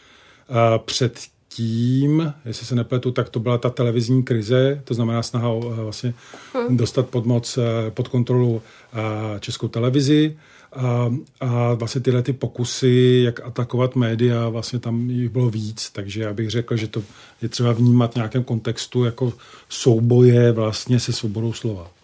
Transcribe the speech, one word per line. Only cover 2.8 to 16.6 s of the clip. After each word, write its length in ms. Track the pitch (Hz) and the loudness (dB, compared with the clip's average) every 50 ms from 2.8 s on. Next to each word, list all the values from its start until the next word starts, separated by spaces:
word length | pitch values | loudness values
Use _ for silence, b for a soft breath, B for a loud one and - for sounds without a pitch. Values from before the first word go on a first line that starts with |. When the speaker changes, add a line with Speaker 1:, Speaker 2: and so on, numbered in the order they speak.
| 113 - 131 127 - 127 | -2 -2 -4 -2 -2 -2
Speaker 1:
tak 180 | 123 - 127 - | -2 -2 -4 -4
to 100 | - 120 | -6 -4
byla 180 | 110 123 123 | -2 0 0
ta 120 | 120 - 127 | 0 0 -2
televizní 540 | 127 - 127 120 113 123 113 113 131 131 127 | -2 0 -2 0 0 0 0 2 2 2 2
krize, 580 | - 123 113 104 104 127 123 131 135 143 143 131 | 2 -2 -2 0 2 2 4 4 2 0 -4 -6
to 100 | - 120 | -6 -2
znamená 300 | 113 120 113 117 117 113 | -2 0 0 -2 -2 -4
snaha 260 | - - 117 117 120 | -4 -4 -2 -2 -2
o, 240 | 113 113 117 120 117 | -2 -4 -4 -6 -6
eh, 80 | 113 | -8
vlastně 320 | 110 107 104 - - 123 120 B B B B B B B B | -8 -8 -10 -6 -6 -6 -6 B B B B B B B B
Speaker 2:
Hmm. 240 | 262 240 240 127 | -4 0 0 2
Speaker 1:
dostat 320 | 117 117 - - 135 123 - | 0 0 0 0 -2 -2 -2
pod 160 | - 123 107 | -4 -4 -2
moc, 320 | 120 123 120 120 - - | 0 0 0 -2 -4 -4
eh, 340 | 131 120 117 113 117 110 110 | -2 -2 -2 -2 -2 -4 -4
pod 160 | 104 - 127 | -4 -6 -6
kontrolu, 540 | - - 123 117 - 123 123 123 120 113 110 B B B B B B - | -2 -2 -2 0 2 2 2 2 2 0 -2 B B B B B B -8
eh, 460 | 110 110 110 107 107 107 107 104 98 | -6 -4 -4 -4 -4 -6 -6 -8 -8
Českou 280 | - - 123 - 117 | -8 -10 -8 -6 -8
televizi. 680 | 107 - 117 117 131 127 147 135 135 151 151 151 156 151 B B B B B B B - | -6 -2 -2 0 2 2 2 4 4 4 4 4 2 -2 B B B B B B B -8
A, 380 | 135 127 123 120 120 123 117 120 156 - - _ _ | -4 -2 0 0 0 0 0 -2 -4 -6 -12 _ _
a 340 | 135 127 120 120 120 120 120 | -4 -2 0 0 2 0 0
vlastně 280 | 110 117 110 - 135 | 0 -2 -4 -4 0
tyhle 200 | 120 135 123 123 123 | 0 2 2 2 0
ty 100 | - 127 | -2 -2
pokusy, 880 | - 131 - - - 123 - - - 131 127 123 127 127 127 127 123 123 | -4 -4 -6 -4 -4 -6 -4 -2 0 2 4 6 6 6 6 6 6 4
jak 140 | 120 117 - - | 2 0 -4 -12
atakovat 500 | 123 120 - 123 123 - 120 127 123 - | -10 -6 -6 -6 -4 0 0 0 0 2
média, 540 | 131 120 113 113 110 123 123 120 117 117 117 | 0 0 0 0 2 2 2 2 0 -2 -2
vlastně 300 | 113 117 110 - - 127 | -4 -6 -8 -6 -8 -6
tam 300 | - 120 117 117 120 123 | -4 -4 -4 -2 -2 -2
jich 200 | 123 123 123 113 | -2 -2 -4 -2
bylo 200 | 101 127 123 117 | 0 0 0 0
víc. 400 | 104 110 110 107 117 - - - | 0 -2 -6 -6 -8 -8 -12 -10
Takže 320 | - 117 98 98 95 110 110 | -10 -12 -12 -8 -8 -6 -6
já 100 | 104 104 | -6 -4
bych 160 | 107 113 107 | -4 -4 -4
řekl, 260 | 113 120 | -4 -4